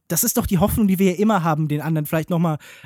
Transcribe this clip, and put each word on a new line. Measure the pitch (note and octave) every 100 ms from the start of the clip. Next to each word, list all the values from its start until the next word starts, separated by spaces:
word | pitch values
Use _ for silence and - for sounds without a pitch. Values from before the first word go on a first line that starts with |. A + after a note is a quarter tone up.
| -
das | E3
ist | A#3+ -
doch | G3
die | F3+
Hoffnung, | G#3 C4 G#3
die | F#3
wir | F#3+
ja | E3+
immer | A3 G3+
haben, | E3 D3+ D3+
den | D3
anderen | D#3 D#3 D3
vielleicht | E3 D#3
noch | E3+
mal | E3+ D3+ - -